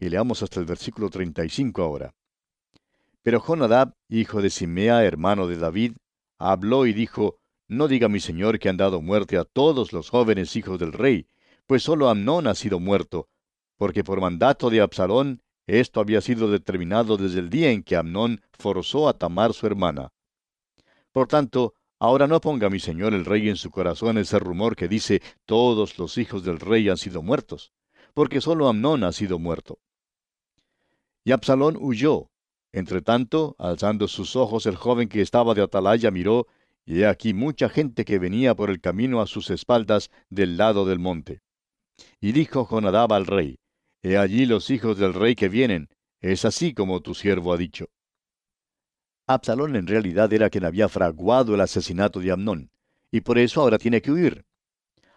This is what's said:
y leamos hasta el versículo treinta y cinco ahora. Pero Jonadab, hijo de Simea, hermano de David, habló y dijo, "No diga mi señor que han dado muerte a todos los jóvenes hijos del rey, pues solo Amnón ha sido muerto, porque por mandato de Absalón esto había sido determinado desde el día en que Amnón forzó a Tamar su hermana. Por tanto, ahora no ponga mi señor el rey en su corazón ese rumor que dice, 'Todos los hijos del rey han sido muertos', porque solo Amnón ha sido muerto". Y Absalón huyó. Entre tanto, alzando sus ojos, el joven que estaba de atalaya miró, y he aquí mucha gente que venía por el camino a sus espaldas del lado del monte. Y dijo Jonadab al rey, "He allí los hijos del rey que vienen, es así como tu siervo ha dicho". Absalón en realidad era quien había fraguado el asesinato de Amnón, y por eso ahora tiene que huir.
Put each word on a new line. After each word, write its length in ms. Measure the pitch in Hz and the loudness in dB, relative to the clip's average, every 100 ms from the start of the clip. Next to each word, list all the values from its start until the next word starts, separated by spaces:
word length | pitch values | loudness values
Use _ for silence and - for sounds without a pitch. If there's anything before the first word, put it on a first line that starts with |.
y 80 | 90 | -6
leamos 340 | 90 120 110 | -2 -2 -4
hasta 180 | 101 - | -6 -6
el 60 | 82 | -6
versículo 440 | 87 - - 101 | -8 -10 -8 -8
treinta 340 | 95 87 78 | -6 -8 -6
y 60 | 82 | -6
cinco 320 | - 135 98 | -4 -4 -2
ahora. 320 | 85 71 67 _ _ _ _ _ _ _ _ _ _ _ | -4 -4 -10 _ _ _ _ _ _ _ _ _ _ _
Pero 160 | - 113 | 0 0
Jonadab, 560 | - 165 120 120 135 - - | 0 0 4 4 4 -2 -6
hijo 320 | 113 107 107 | -2 -2 0
de 80 | 98 | 0
Simea, 560 | - 87 87 110 120 | 0 -4 0 4 4
hermano 420 | 104 80 87 101 90 | 4 2 0 0 -2
de 120 | 87 | -2
David, 340 | 82 90 117 117 _ _ _ - | -4 -2 -4 -4 _ _ _ -6
habló 480 | 92 95 101 131 123 | 0 0 2 2 2
y 80 | |
dijo, 440 | 104 117 - 104 - _ _ - | 0 -4 -2 -4 -4 _ _ -10
"No 200 | 113 151 | -2 0
diga 200 | 131 113 | 2 2
mi 120 | 101 | 0
señor 380 | - 82 107 110 | -4 -4 -2 0
que 100 | 101 | 0
han 80 | 92 | 2
dado 240 | 98 92 | 0 0
muerte 380 | 80 104 98 92 | 0 -2 0 -4
a 60 | |
todos 480 | 82 - 151 139 107 | -2 2 2 2 -2
los 180 | 87 78 | -6 -2
jóvenes 460 | 120 113 98 87 113 | 2 2 2 0 -6
hijos 220 | - 90 | -6 -6
del 140 | 82 | -6
rey, 360 | 76 131 104 - _ _ _ - | 0 2 2 -2 _ _ _ -2
pues 160 | 131 | 0
solo 280 | - 160 135 | 2 2 4
Amnón 360 | 107 104 170 139 | 2 2 0 0
ha 80 | |
sido 240 | 95 107 92 | -2 -2 -4
muerto, 520 | 92 98 82 85 - _ _ _ _ - | 0 0 0 -10 -10 _ _ _ _ -4
porque 260 | 101 101 | -4 -2
por 160 | 95 95 | -2 -2
mandato 480 | 92 85 127 139 123 | -2 2 2 2 2
de 140 | 113 | 2
Absalón 600 | 101 - 92 117 139 127 _ _ - | 2 2 0 2 0 -6 _ _ 0
esto 320 | 104 123 120 | 2 2 0
había 220 | 104 107 | 0 0
sido 300 | 107 120 110 | 0 0 0
determinado 640 | 101 - 92 87 107 113 104 | 0 -2 -6 -2 0 0 0
desde 220 | 95 90 | -2 -4
el 100 | 87 | -4
día 220 | 127 160 | 0 2
en 120 | 110 | 0
que 140 | - 87 | 0 -2
Amnón 460 | 82 92 117 113 _ | -2 -2 -4 -4 _
forzó 560 | _ 104 92 82 139 151 | _ -4 -4 -2 0 0
a 80 | - | 0
Tamar 380 | 85 87 113 | -4 0 0
su 120 | 107 110 | 0 -4
hermana. 460 | 101 90 71 65 _ _ _ _ _ _ _ _ _ _ | 0 -2 -4 -10 _ _ _ _ _ _ _ _ _ _
Por 160 | 131 127 | -2 2
tanto, 460 | 151 135 123 117 _ _ - | 2 2 0 -2 _ _ -2
ahora 280 | 113 135 143 | 2 4 4
no 120 | 160 | 2
ponga 260 | 156 139 104 | 0 0 0
mi 120 | 98 | -2
señor 340 | - 82 107 | -4 -4 -2
el 100 | 101 | 0
rey 240 | 85 107 107 | 0 0 0
en 80 | 95 | -4
su 140 | 90 | -6
corazón 480 | - 90 85 113 110 | -4 -4 -2 -2 0
ese 200 | 95 101 | 0 0
rumor 380 | 90 87 113 110 | 0 -2 -2 -2
que 120 | 87 | -2
dice, 340 | 107 - 98 - - - | -2 0 0 -2 -18 0
'Todos 520 | 110 123 110 101 - | 2 4 2 -2 -4
los 200 | 85 - | -8 -6
hijos 260 | 110 98 | -6 -6
del 160 | 90 82 | -6 -6
rey 300 | 92 113 101 | 0 2 2
han 80 | 90 | 0
sido 240 | 101 90 | -4 -8
muertos', 500 | 82 151 - 147 - _ _ _ _ | -4 -4 -4 -14 -16 _ _ _ _
porque 300 | - 147 165 | 0 0 0
solo 260 | 156 165 135 | 0 2 2
Amnón 340 | 107 139 151 | 2 2 2
ha 100 | 95 | 0
sido 260 | - 101 87 | -2 -4 -4
muerto". 400 | 85 82 - - _ _ _ _ _ _ _ _ _ _ _ _ _ _ | -4 -6 -8 -20 _ _ _ _ _ _ _ _ _ _ _ _ _ _
Y 80 | 117 | -2
Absalón 460 | 127 - 135 147 160 | 0 2 2 2 0
huyó. 500 | 139 113 147 104 67 _ _ _ _ | -4 0 2 0 -2 _ _ _ _
Entre 280 | 95 87 92 | -8 -4 -4
tanto, 560 | - 120 123 156 151 - | 2 0 2 -2 -4 -6
alzando 480 | 90 85 101 104 101 | -6 -2 -2 0 -4
sus 300 | - 92 127 | -4 -6 -2
ojos, 300 | 120 113 107 | 0 0 -4
el 100 | 90 | -4
joven 320 | 120 120 113 | -2 0 0
que 140 | 104 | 0
estaba 320 | 92 123 117 | 0 2 2
de 80 | 104 | 2
atalaya 480 | 98 101 95 117 113 | 0 0 2 2 2
miró, 360 | 92 90 117 117 _ _ _ | 0 0 0 -2 _ _ _
y 160 | - 82 | -6 2
he 60 | 104 | 2
aquí 260 | 90 110 | 2 -2
mucha 380 | 95 139 147 123 | -2 -2 -2 -2
gente 340 | - 151 117 | 0 -2 -2
que 140 | 110 101 | -2 0
venía 360 | 90 104 127 | 0 0 0
por 140 | 104 104 | 0 -2
el 140 | 92 | -4
camino 400 | 90 92 131 120 | -4 -2 -2 -2
a 40 | 101 | -4
sus 220 | 107 - | -6 -6
espaldas 640 | 98 - 120 107 104 - _ - | -6 0 0 2 0 -2 _ -10
del 300 | 95 92 87 | -2 0 2
lado 260 | 107 101 | 2 2
del 140 | 95 90 | 0 0
monte. 420 | 90 82 73 67 _ _ _ _ _ _ - - | -2 -6 -8 -16 _ _ _ _ _ _ -20 -6
Y 120 | 101 | 0
dijo 320 | 131 156 143 | 0 0 -2
Jonadab 480 | 117 113 101 101 117 | -2 -2 2 2 4
al 140 | 104 92 | 2 2
rey, 320 | 98 76 64 _ _ _ _ | 0 -2 -6 _ _ _ _
"He 160 | 92 98 | 0 2
allí 260 | 98 110 | 2 2
los 260 | 131 107 - | 2 2 0
hijos 280 | 131 110 98 | -2 -2 0
del 160 | 95 | 0
rey 200 | 87 117 120 | 2 2 2
que 120 | 98 | 0
vienen, 400 | 104 127 90 73 _ _ _ | 2 0 0 -6 _ _ _
es 240 | 90 95 | -2 0
así 300 | 113 - - | 0 0 -4
como 260 | 120 95 90 | -2 -4 -4
tu 140 | - | -6
siervo 380 | 90 101 95 87 | -4 0 0 0
ha 40 | 87 | -2
dicho". 300 | 87 - 82 _ _ _ _ _ _ _ _ _ _ _ _ _ - | -4 -8 -16 _ _ _ _ _ _ _ _ _ _ _ _ _ -2
Absalón 500 | 131 - 117 151 123 | -2 0 -2 -2 -2
en 100 | 87 | 0
realidad 460 | 110 95 85 107 | 0 0 2 4
era 180 | 107 104 | 4 2
quien 140 | 101 | 0
había 240 | 87 87 101 | -2 0 0
fraguado 640 | 98 90 76 92 127 117 | 2 -2 0 2 2 4
el 60 | 104 | 2
asesinato 600 | 92 101 - 90 101 95 | 0 -2 -4 -2 -2 -2
de 120 | 92 | -2
Amnón, 380 | 92 107 87 65 _ _ _ - | -2 -4 -6 -10 _ _ _ -6
y 100 | 113 | -4
por 180 | - 120 | 2 4
eso 240 | 120 160 | 4 4
ahora 160 | 135 110 | 2 2
tiene 240 | 117 117 | 2 0
que 80 | - | 0
huir. 340 | 156 160 - - _ _ _ _ _ _ | 0 0 -2 -14 _ _ _ _ _ _